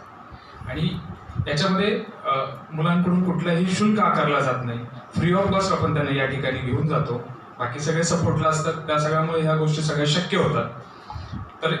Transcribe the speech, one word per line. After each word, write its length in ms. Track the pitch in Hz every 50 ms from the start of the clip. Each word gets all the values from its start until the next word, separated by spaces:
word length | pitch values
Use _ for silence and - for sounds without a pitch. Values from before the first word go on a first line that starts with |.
| - - - - - - - - - - - - - -
आणि 280 | 127 143 160 - - - - - - - - - - - - 151
याच्यामध्ये, 560 | - - 190 190 185 185 202 214 233 - - - - - -
अ, 200 | - 135 135 135 135 - - - - 156
मुलांकडून 600 | 156 160 175 175 180 180 180 180 185 180 180 160
कुठलंही 340 | - 170 175 170 170 185
शुल्क 340 | 185 185 - 214 214 214 214
आकारला 400 | - - - - 156 147 143 143
जात 240 | - 131 123 123 120
नाही, 140 | 120 117 120 120 - - - - - -
free 160 | - - 175 185
of 140 | 196 196
cost 260 | 196 185 196 190 - 165
आपण 220 | 156 165 156 156
त्यांना 180 | 151 143 139 135
या 140 | 139 127
ठिकाणी 320 | - - - 127 127 127 123
घेऊन 300 | 127 123 139 147 156 -
जातो. 340 | 127 123 120 120 120 120 - - - - - - - -
बाकी 220 | 123 120 123 143
सगळे 220 | - - 156 165 170
सपोर्टला 460 | - 180 165 160 165 156 156 156 156
असतात, 240 | 156 - - 165 156
त्या 260 | - - 156 151 151
सगळ्यामुळे 420 | 151 151 156 160 160 165 165 160
ह्या 160 | 156 156 156
गोष्टी 260 | 156 156 151 151 156 151
सगळ्या 240 | 151 147 147 147
शक्य 320 | 147 180 180 175 - 196 180
होतात. 260 | 156 143 135 120 113 - - - - - - - - - - - - - - - - - - - 160
तर 100 | 165 156 -